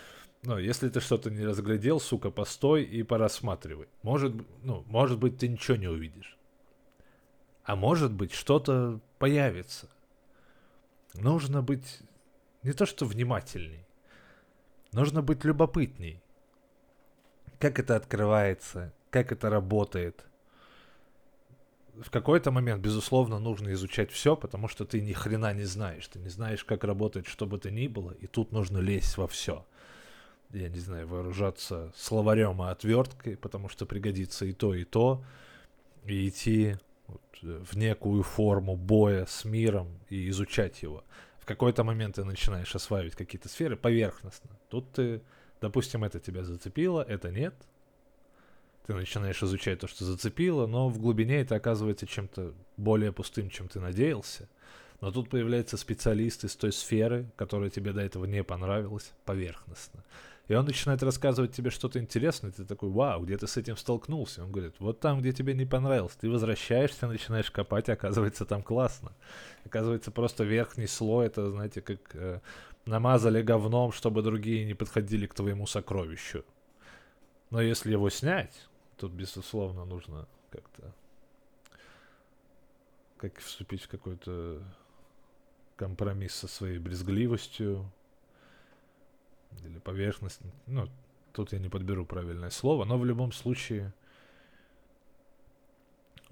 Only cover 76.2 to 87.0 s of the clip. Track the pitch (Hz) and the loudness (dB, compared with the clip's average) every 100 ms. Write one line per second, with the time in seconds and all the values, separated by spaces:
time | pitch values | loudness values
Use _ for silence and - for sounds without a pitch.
76.2 | - - - _ _ _ - - _ _ | -8 -10 -10 _ _ _ -20 -20 _ _
77.2 | - _ - 113 113 117 110 104 101 - | -20 _ -6 0 2 2 2 4 2 2
78.2 | 147 185 92 - - _ _ - 98 87 | 0 0 -2 -10 -20 _ _ -12 -10 -8
79.2 | 92 95 - 110 95 92 90 90 82 76 | -10 -10 -6 -4 -4 -6 -8 -10 -12 -14
80.2 | 76 _ _ - - - - - - - | -14 _ _ -20 -20 -20 -20 -20 -20 -20
81.2 | - _ _ _ - - - - - _ | -20 _ _ _ -20 -20 -20 -20 -20 _
82.2 | _ _ _ - _ _ _ _ _ - | _ _ _ -20 _ _ _ _ _ -12
83.2 | 98 - - - 98 98 - 98 95 90 | -10 -10 -16 -14 -10 -10 -10 -12 -10 -10
84.2 | - 90 85 78 95 92 _ - - - | -8 -8 -8 -10 -12 -18 _ -20 -20 -20
85.2 | - _ _ _ - - 95 90 101 98 | -20 _ _ _ -18 -8 -6 -2 -2 -2
86.2 | 95 - 92 - 95 87 87 90 | -6 -8 -10 -6 -4 -4 -4 -4